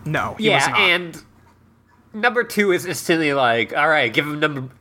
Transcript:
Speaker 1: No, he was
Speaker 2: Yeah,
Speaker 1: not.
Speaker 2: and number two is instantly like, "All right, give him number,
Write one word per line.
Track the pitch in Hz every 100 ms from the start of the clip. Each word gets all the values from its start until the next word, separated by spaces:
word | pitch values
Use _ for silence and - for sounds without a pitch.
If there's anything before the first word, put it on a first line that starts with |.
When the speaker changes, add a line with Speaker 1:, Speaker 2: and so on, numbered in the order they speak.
| 151
Speaker 1:
No, | 147 107 104
he | 214
was | 165
Speaker 2:
Yeah, | 143
Speaker 1:
not. | 196
Speaker 2:
and | 190 175 175 160 - _ _ _ _ _ _ _ _
number | 214 240 240
two | 226 - 202
is | 180 180
instantly | 151 - 165 156
like, | 139 123 117 113 -
"All | 151
right, | 156 120
give | 123 147
him | 151
number, | 151 139 131 -